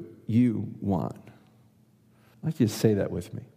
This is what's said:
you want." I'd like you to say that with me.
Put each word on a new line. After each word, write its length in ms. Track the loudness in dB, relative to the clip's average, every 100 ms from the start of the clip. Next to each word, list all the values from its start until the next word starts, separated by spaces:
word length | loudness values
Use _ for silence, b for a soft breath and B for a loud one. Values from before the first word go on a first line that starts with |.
| -4 -14 0
you 440 | 2 2 0 -6 -6
want." 380 | -2 -2 -2 -8
I'd 1300 | -20 -20 _ _ _ _ _ _ _ _ _ _ -4
like 140 | 2
you 80 | 2
to 60 |
say 200 | 4 2
that 160 | 2 0
with 240 | -4 -8
me. 80 | -10 -14